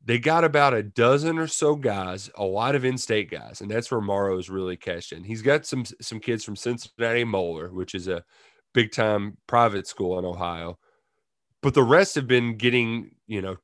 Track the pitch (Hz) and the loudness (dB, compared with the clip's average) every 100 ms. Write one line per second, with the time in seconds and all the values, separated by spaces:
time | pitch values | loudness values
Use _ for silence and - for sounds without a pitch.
0 | - 120 135 165 165 147 143 120 104 107 | 0 0 2 4 4 6 4 4 -2 4
1 | 117 143 160 165 160 - 151 151 131 101 | 6 6 2 -2 -2 0 2 2 0 -2
2 | 92 92 101 - 98 95 120 143 127 127 | -6 -8 -12 -4 -2 0 0 0 0 -2
3 | - 110 92 82 58 - 101 113 120 120 | 0 -2 -2 -10 -12 -14 -4 -4 -2 -4
4 | 101 98 98 92 90 95 92 90 - 87 | -2 0 0 -2 -4 -6 -6 -6 -6 -8
5 | - 82 92 110 117 151 151 135 117 - | -8 -14 -10 -2 2 2 0 -6 -6 -10
6 | - 110 117 113 - 104 120 120 - _ | -12 -8 -4 -4 -4 -6 -4 -4 -8 _
7 | 117 117 117 98 87 82 87 92 92 95 | 0 0 0 0 -2 -4 -8 -8 -8 -6
8 | 90 87 - _ _ _ _ - 107 - | -4 -6 -8 _ _ _ _ 0 0 2
9 | 110 104 101 104 - 120 117 101 95 - | 2 2 -2 -10 0 4 4 2 -8 -6
10 | 92 90 90 87 87 85 85 87 _ _ | -4 -2 -4 -4 -6 -6 -10 -12 _ _
11 | _ _ _ _ _ _ 139 135 120 156 | _ _ _ _ _ _ 0 4 6 6
12 | 190 - 127 123 120 110 120 123 117 117 | 6 0 2 2 2 0 2 2 0 -4
13 | - _ _ 107 95 95 | -8 _ _ -6 -6 -10